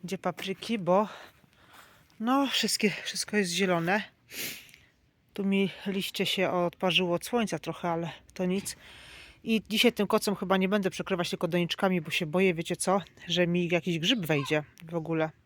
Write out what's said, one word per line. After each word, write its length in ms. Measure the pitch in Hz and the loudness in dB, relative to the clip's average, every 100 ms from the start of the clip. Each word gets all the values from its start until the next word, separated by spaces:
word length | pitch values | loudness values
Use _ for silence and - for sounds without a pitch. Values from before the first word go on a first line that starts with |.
gdzie 140 | 175 190 | -8 -6
papryki, 640 | 185 170 185 190 - 226 | -6 -6 -8 -8 -6 -4
bo 280 | 170 185 208 - - _ _ _ - - - - _ _ | 2 2 2 -6 -20 _ _ _ -20 -20 -20 -20 _ _
no, 280 | 220 277 277 | 2 2 2
wszystkie, 420 | - 214 - 208 | 0 0 2 0
wszystko 480 | 160 - - - 208 | 0 -8 -8 -2 0
jest 140 | 185 | 0
zielone. 520 | 170 190 170 165 208 - _ _ - - - - - _ _ _ _ _ | 0 2 2 2 0 -2 _ _ -10 -10 -10 -18 -20 _ _ _ _ _
Tu 100 | - | -4
mi 260 | 196 196 196 - 202 | 0 2 2 -2 -6
liście 380 | 196 185 - 190 | -4 -4 -2 -2
się 260 | - 175 | 0 2
odparzyło 640 | 180 175 - 185 165 185 170 | 2 0 0 0 2 2 0
od 100 | - | 0
słońca 340 | 240 214 165 | -2 0 -4
trochę, 300 | - 165 175 | -6 -4 -2
ale 220 | 170 170 - - | -2 -4 -10 -20
to 120 | - 185 | -4 0
nic. 300 | 190 - - - - - - - - | 0 -4 -12 -16 -20 -20 -20 -20 -12
I 180 | - 220 - | -2 -2 0
dzisiaj 240 | 214 247 | 4 4
tym 140 | 226 202 | 4 2
kocem 280 | 214 - 196 | 2 2 -2
chyba 220 | 190 190 | 2 2
nie 120 | 185 | 4
będę 200 | 208 190 | 2 0
przykrywać 400 | - 175 185 175 | -4 -4 -2 -2
tylko 180 | 185 175 | -2 0
doniczkami, 540 | 175 175 - 196 185 | 0 0 2 2 2
bo 100 | 160 | 0
się 140 | - 165 | -4 -2
boję, 280 | 170 190 | 2 2
wiecie 220 | 165 170 175 | 2 -4 -4
co, 260 | - 196 - - - | 2 0 0 -18 -4
że 200 | 165 175 | 0 2
mi 200 | 175 175 | 2 2
jakiś 320 | 170 180 165 | 0 0 -2
grzyb 260 | 170 254 170 | 0 0 2
wejdzie 380 | 151 139 151 147 - | 0 2 -2 -2 -16
w 120 | 160 170 | -8 -6
ogóle. 340 | 160 165 156 - | -2 -2 -2 -4